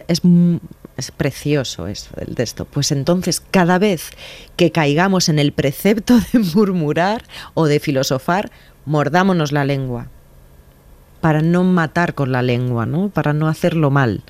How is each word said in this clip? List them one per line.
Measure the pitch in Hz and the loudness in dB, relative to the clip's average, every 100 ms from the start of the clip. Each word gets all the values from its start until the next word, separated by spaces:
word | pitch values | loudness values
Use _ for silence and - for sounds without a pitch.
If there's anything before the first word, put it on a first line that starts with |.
| - | 0
es | 175 | 0
mu-, | 180 175 175 170 - - - - | 4 4 4 0 -6 -20 -20 -12
es | 127 | -12
precioso | - 143 - 147 147 123 - 85 | -6 -6 -4 -2 -2 -2 -8 -10
eso, | 104 - - | -10 -12 -12
el | - | -10
texto, | - 113 - | -6 -6 -6
pues | - - 135 | -8 -4 -2
entonces | 143 135 185 175 156 - | -2 0 0 -2 -6 -2
cada | 196 170 180 | 0 2 2
vez | 208 165 - - - - - - | 2 -2 -8 -18 -20 -20 -10 0
que | 170 | 2
caigamos | 165 147 147 190 185 170 | 2 2 2 2 2 2
en | 151 | 2
el | 143 | 0
precepto | - 135 - 196 220 - 247 180 | 0 -2 0 0 0 2 2 4
de | 262 190 170 | 0 2 2
murmurar | 202 180 147 151 185 226 - - - | 2 2 0 0 0 -2 -8 -20 -8
o | - 156 | 0 2
de | 147 | 2
filosofar, | - 131 131 131 - 175 - - - - | 0 -2 0 -2 0 -2 -2 -10 -20 -14
mordámonos | - 151 143 170 190 180 147 | -2 0 2 2 2 2 0
la | 147 | 0
lengua, | 139 139 131 120 123 - - - - - - - - - - - | 0 -2 -4 -6 -10 -18 -20 -20 -20 -20 -20 -20 -20 -20 -20 -4
para | 165 151 | 0 2
no | 160 175 | 2 2
matar | 185 180 156 175 175 - | 2 2 0 -2 -2 -2
con | 131 | -2
la | 127 | 0
lengua, | 123 120 123 120 | 0 0 -2 -2
¿no? | 113 147 202 | -2 -2 -2
Para | 170 151 | -2 -2
no | 147 156 | 0 0
hacerlo | 156 175 165 147 | 0 0 2 2
mal. | 139 123 98 - | 2 0 -2 -8